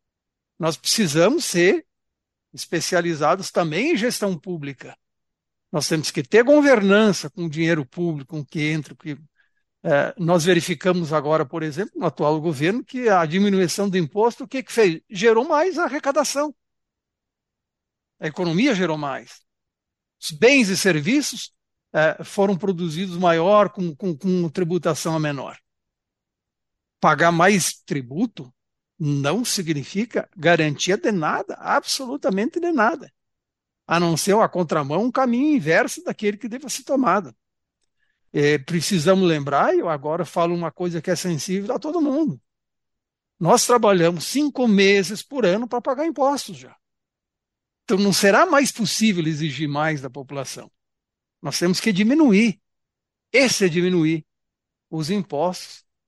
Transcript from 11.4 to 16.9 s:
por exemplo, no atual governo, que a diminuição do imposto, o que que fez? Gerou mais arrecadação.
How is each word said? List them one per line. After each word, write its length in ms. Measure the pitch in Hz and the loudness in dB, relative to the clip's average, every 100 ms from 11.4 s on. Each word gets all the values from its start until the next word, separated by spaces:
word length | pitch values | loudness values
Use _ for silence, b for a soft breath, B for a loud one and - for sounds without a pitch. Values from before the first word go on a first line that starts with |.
por 160 | 147 165 | -2 -6
exemplo, 380 | 156 139 226 330 | -8 -8 -10 -4
no 60 | |
atual 340 | 165 - 151 156 | -4 0 0 0
governo, 420 | 170 135 160 240 | -2 -2 -2 -2
que 260 | - 254 233 | -6 -2 2
a 160 | 185 | 2
diminuição 640 | 160 185 202 190 170 - 202 | 2 0 2 2 0 -2 -2
do 80 | 185 | -2
imposto, 480 | 147 202 233 - | -2 0 -2 -2
o 20 | 269 | -10
que 160 | 262 | -10
que 80 | - | -4
fez? 300 | 233 196 160 - | 2 2 0 -8
Gerou 380 | 190 226 226 311 | 0 2 2 2
mais 300 | 294 370 311 | 0 0 -2
arrecadação. 800 | 311 294 277 294 262 277 294 - _ _ _ | -4 -4 -2 -2 -2 -2 -6 -8 _ _ _